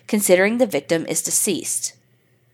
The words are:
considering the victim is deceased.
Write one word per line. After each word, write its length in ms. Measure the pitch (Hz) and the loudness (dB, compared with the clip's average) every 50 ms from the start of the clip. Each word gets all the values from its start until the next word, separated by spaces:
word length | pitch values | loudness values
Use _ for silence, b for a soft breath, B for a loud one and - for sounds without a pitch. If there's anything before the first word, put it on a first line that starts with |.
| B | B
considering 520 | B - 214 202 - 180 180 190 208 226 240 | B -2 0 2 4 4 6 4 4 2 2
the 80 | 254 | 0
victim 380 | 208 185 143 147 - 170 165 160 | 0 0 -2 -2 0 -2 -2 -2
is 140 | - 160 160 - | -2 -4 -4 -4
deceased. 720 | - 160 - - 214 180 139 - - - - - - - _ _ _ _ _ _ _ _ _ _ _ | -2 -2 -2 0 -2 -2 -4 -4 -6 -6 -6 -6 -8 -10 _ _ _ _ _ _ _ _ _ _ _